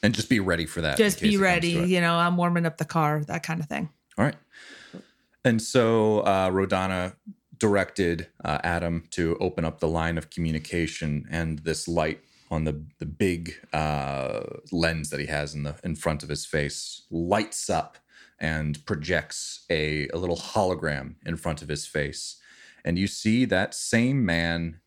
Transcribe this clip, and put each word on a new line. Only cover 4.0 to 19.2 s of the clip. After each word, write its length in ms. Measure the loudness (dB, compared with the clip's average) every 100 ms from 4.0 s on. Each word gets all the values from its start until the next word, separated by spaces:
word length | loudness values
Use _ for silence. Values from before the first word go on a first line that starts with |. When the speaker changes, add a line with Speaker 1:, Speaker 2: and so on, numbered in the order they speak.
| _ 0
Speaker 1:
All 80 |
right. 120 | 0 -2 _ -20 -20 -20 -20 -20 -20 _ _ _
And 160 | 2 2
so, 600 | 2 4 6 6 6 4
uh, 300 | 4 4 4
Rodana 640 | 2 2 2 0 -2 -4 -8 -20 -20 _ 0
directed, 680 | 2 4 2 2 0 0 -6 _
uh, 140 | -4 -2
Adam 420 | 0 0 0 -4 -4
to 260 | -2 0 2
open 240 | -2 0
up 160 | -4 -2
the 80 | 0
line 280 | 0 0 -2
of 140 | -6
communication, 960 | -4 -2 -2 -2 -2 -2 -2 -4 -4 -4
and 280 | -4 -4 -4
this 280 | -4 -4 -2
light 320 | -2 -2 -4 _ _ -6
on 120 | -2
the, 200 | -2 -4 -10 -12
the 60 | -10
big, 480 | -2 0 0 -6 -12 -4
uh, 680 | -2 0 0 -2 -4 -4 -4 -8 -12 -4
lens 400 | 0 0 0 -4
that 80 | -6
he 60 | -2
has 280 | -2 -4
in 100 | -4
the, 100 | -6 -6
in 140 | -6 -2
front 260 | -2 -2
of 60 | -4
his 180 | -8 -2
face 560 | -2 -2 -4 -12 -14 -8
lights 580 | -4 0 0 0 -6 -2
up 300 | -2 -2 -10 _ -20 -20 -6
and 440 | -2 0 -2 -4 -4
projects 800 | -4 0 0